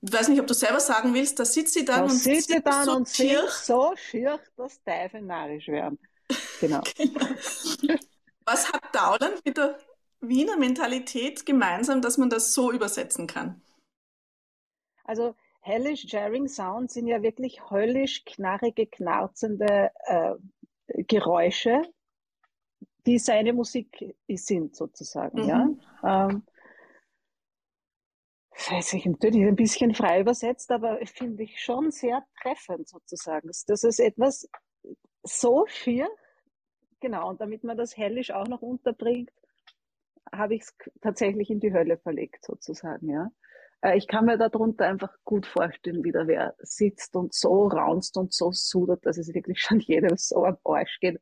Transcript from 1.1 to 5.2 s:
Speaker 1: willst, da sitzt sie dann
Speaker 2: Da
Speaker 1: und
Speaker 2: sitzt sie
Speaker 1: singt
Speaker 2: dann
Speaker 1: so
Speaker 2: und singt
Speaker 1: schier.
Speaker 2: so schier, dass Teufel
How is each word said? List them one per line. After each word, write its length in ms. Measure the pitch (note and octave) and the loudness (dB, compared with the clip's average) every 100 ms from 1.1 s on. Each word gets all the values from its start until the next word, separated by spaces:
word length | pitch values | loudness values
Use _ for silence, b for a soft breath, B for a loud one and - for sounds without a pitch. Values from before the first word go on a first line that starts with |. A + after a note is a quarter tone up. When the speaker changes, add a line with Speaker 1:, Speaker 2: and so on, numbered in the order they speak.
Speaker 1:
willst, 260 | B3 C#4+ - | 2 2 0
da 40 | |
sitzt 300 | B3 - D#4+ | 0 2 0
sie 100 | - | 0
dann 140 | C#4 C4 | 2 2
Speaker 2:
Da 60 | |
Speaker 1:
und 80 | C#4 | 4
Speaker 2:
sitzt 360 | B3+ B3 D4+ D#4 | 2 4 2 4
sie 60 | |
Speaker 1:
singt 140 | E4 - | 2 4
Speaker 2:
dann 180 | C#4 C#4 | 2 2
Speaker 1:
so 100 | C4 | 2
Speaker 2:
und 120 | B3 | 0
singt 200 | - C4+ | 2 4
Speaker 1:
schier. 160 | C#4+ F4+ | 4 2
Speaker 2:
so 440 | - - A#3+ C#4+ F#4 | -2 2 4 4 0
schier, 420 | - A3 B3+ D4 - _ | -6 -4 -2 -2 -8 _
dass 260 | B3+ - | -14 -12
Teufel 400 | - E3+ F#3 A3 | -8 -6 -6 -10